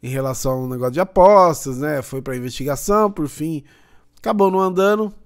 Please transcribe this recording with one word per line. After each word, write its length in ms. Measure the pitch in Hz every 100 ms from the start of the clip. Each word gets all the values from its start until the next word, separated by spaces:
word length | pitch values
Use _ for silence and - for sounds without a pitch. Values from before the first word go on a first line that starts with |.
em 60 | 123
relação 420 | 135 135 127 135
ao 160 | 131 127
negócio 240 | 127 127
de 80 | 131
apostas, 760 | - - 185 208 180 151 139 127
né? 240 | 147 147
Foi 180 | - 135
pra 160 | 131 127
investigação, 760 | 123 - 135 135 - 208 214
por 160 | 202 147
fim, 380 | - 156 156 - _ _ _ _ _
acabou 320 | 226 214 196
não 100 | 190
andando 500 | 190 185 196 214 214 -